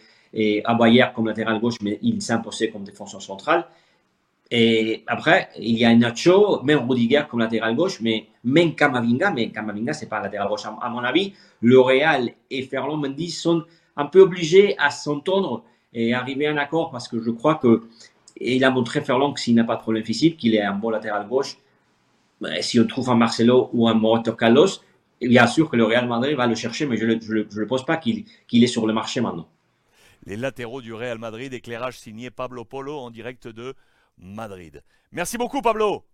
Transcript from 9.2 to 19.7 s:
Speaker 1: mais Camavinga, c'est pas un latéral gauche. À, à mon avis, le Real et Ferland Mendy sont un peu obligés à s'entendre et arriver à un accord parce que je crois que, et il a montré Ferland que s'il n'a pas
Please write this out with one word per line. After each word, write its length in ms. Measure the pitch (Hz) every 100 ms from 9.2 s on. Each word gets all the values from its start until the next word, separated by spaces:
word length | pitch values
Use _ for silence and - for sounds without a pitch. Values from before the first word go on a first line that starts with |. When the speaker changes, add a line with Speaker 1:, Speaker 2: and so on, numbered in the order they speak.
| 196
Speaker 1:
mais 200 | 147 113
Camavinga, 440 | 110 107 101 120
c'est 160 | 156 110
pas 80 | 107
un 60 |
latéral 240 | 98 101 101
gauche. 180 | 104 113
À, 100 | 110
à 80 | 123
mon 80 | 117
avis, 340 | 123 147 196 - _ _
le 180 | 113 131
Real 480 | 127 131 151 143 117 - -
et 100 | 131
Ferland 380 | 120 135 131 151
Mendy 320 | 139 139 170
sont 340 | 160 165 170 156 _ _ -
un 100 | 143
peu 140 | 185
obligés 540 | 185 180 165 185 202 -
à 120 | 147
s'entendre 760 | - - 147 143 190 180 117 - _ _
et 180 | 120 117
arriver 340 | 123 127 135 147
à 60 |
un 40 | 151
accord 320 | 143 160 165
parce 180 | 123 -
que 120 | 120
je 80 | 113
crois 240 | 113 151
que, 280 | 156 123 113 - - - _ _ -
et 180 | - 127
il 80 |
a 60 | 131
montré 300 | 127 123 151
Ferland 320 | - 127 143
que 80 | 123
s'il 140 | -
n'a 100 | 117
pas 120 | 117